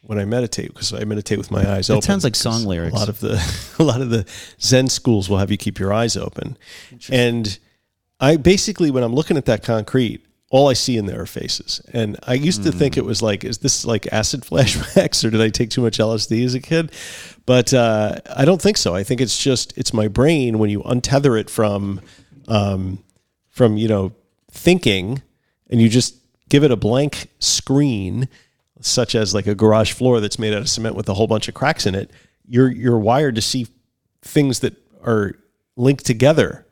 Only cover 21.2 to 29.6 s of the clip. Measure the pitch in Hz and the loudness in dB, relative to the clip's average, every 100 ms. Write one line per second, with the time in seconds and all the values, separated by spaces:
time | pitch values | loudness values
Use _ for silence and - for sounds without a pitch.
21.2 | 143 110 101 - 107 101 98 95 - - | 4 2 -2 -2 0 0 -4 -8 -12 -20
22.2 | _ - - 107 101 95 92 95 _ _ | _ -20 -2 0 0 -2 -6 -8 _ _
23.2 | _ _ _ - 120 107 113 104 95 - | _ _ _ 2 2 4 0 0 -2 -6
24.2 | _ _ _ - 170 180 120 95 92 135 | _ _ _ 0 2 4 2 0 -2 -8
25.2 | _ _ _ _ _ 120 113 120 - _ | _ _ _ _ _ 4 4 4 0 _
26.2 | _ _ _ 143 143 110 104 123 147 - | _ _ _ 4 4 2 0 0 -2 -6
27.2 | - _ - - - 139 147 110 95 107 | -14 _ -4 -4 0 0 2 -2 -4 -4
28.2 | 131 _ _ _ _ _ - - 117 117 | -6 _ _ _ _ _ -4 -2 0 0
29.2 | 107 101 95 104 | 0 -2 -2 2